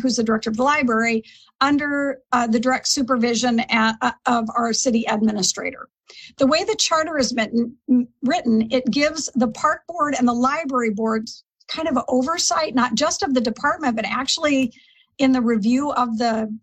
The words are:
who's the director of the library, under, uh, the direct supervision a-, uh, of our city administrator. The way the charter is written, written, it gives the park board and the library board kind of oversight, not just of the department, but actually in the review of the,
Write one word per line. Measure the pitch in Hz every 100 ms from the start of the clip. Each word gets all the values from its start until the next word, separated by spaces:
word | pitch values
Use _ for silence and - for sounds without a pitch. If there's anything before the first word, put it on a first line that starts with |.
who's | 254 233
the |
director | 220 220 226
of | 220
the |
library, | 262 302 254 220 233 226 220 - - -
under, | 277 285 294 285 277 269 _
uh, | 247 240
the | 220
direct | 247 254 -
supervision | - 262 254 233 226 247 226
a-, | - 233 220 220
uh, | 240 - -
of | 240 220 240
our | 233
city | 220 262 226 226
administrator. | 220 220 208 185 - 180 - - _ - - - -
The | 269
way | 311
the | 392 440
charter | - 320 320 311
is | 226
written, | 247 214 233 240 - - 247 247 _
written, | 254 339 240 220 220
it | 254 254
gives | 214 294 311 -
the | 262 240
park | - 302 - -
board | 339 294 262
and | 247
the |
library | 240 262 302 320 262 226
board | 208 220 220 226 - _ _ -
kind | - 320
of | 247 -
oversight, | 254 262 339 - 339 311
not | 247 247
just | 240 302 -
of | 381
the | 254
department, | 233 220 285 320 294 226
but |
actually | 202 240 262 - 311 269 254 - _ _ _ -
in | 269
the | 254
review | 226 226 208 247 294
of | 262 247 220
the, | 233 220 220 220